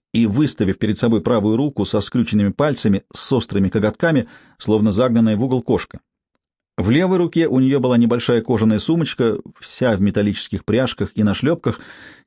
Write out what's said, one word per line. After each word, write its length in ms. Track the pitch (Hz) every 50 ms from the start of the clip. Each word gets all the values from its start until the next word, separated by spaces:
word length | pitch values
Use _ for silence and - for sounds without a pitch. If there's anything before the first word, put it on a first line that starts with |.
| _ _ -
и 140 | 113 117
выставив 500 | 107 98 131 156 131 - - 107 95 95
перед 220 | - - 104 107 -
собой 220 | - 117 113 107
правую 360 | - 117 123 110 101 107 110
руку 260 | 113 143 151 - - 101
со 160 | - - 107
скрюченными 500 | 98 - - 123 113 - 107 107 101 101
пальцами, 540 | 92 - 143 151 135 - - 110 98 98 - _
с 220 | - - - - 135
острыми 360 | 123 - - - 101 98 92
коготками, 580 | - 110 98 107 104 - - 170 160 135 113 - - - - _ _ _
словно 320 | - - 107 107 104 110
загнанная 440 | 95 98 127 127 113 117 113 110 107
в 80 | 101 123
угол 200 | 131 127 127 -
кошка. 360 | - 120 90 - - - - _ _ _ _ _ _ _ _ _ _ _ _ _ _ _
В 120 | - 90 98
левой 280 | 123 151 185 180 190
руке 300 | 175 175 165 - 165 165
у 120 | - 123 131
неё 200 | 131 131 139 139
была 180 | 123 127 123
небольшая 440 | 117 120 113 120 120 - - 123 117
кожаная 380 | 113 - 123 104 110 110 110 104
сумочка, 580 | - - 160 170 156 - - - 127 113 104 - - - - _
вся 340 | - - - - 131 123 110
в 60 | 92
металлических 640 | 98 101 - 104 104 104 98 - - - - 92 -
пряжках 460 | - 104 120 131 127 - - 101 - -
и 80 | - 107
нашлёпках, 560 | 104 95 - - 143 170 170 - 117 - - - - - - - - - - _